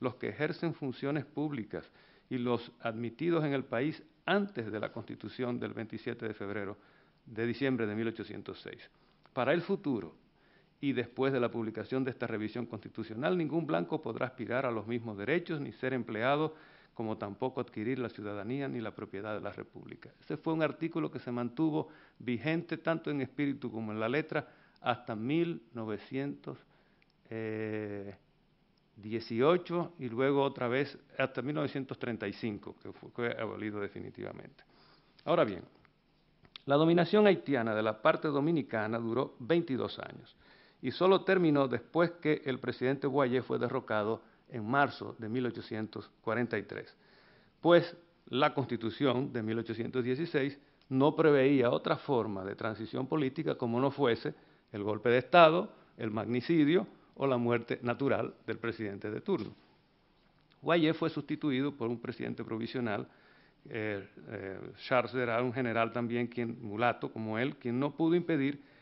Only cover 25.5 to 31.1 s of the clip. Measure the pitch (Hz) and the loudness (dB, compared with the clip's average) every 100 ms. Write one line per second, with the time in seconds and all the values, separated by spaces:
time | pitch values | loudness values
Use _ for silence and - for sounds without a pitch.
25.5 | 165 - 117 110 104 - 131 143 143 - | -2 -10 -8 -6 -6 -6 -6 -6 -6 -12
26.5 | 131 - _ _ _ _ _ _ 113 110 | -14 -18 _ _ _ _ _ _ -8 -4
27.5 | 110 110 107 104 101 98 98 _ _ _ | -4 -4 -4 -6 -8 -10 -14 _ _ _
28.5 | _ _ _ _ - 104 113 110 113 139 | _ _ _ _ -16 -6 -6 -2 4 4
29.5 | 175 180 175 160 - 127 113 135 139 139 | 4 0 -4 -4 -6 -6 0 4 4 2
30.5 | 135 123 131 143 - _ | 0 0 0 -2 -6 _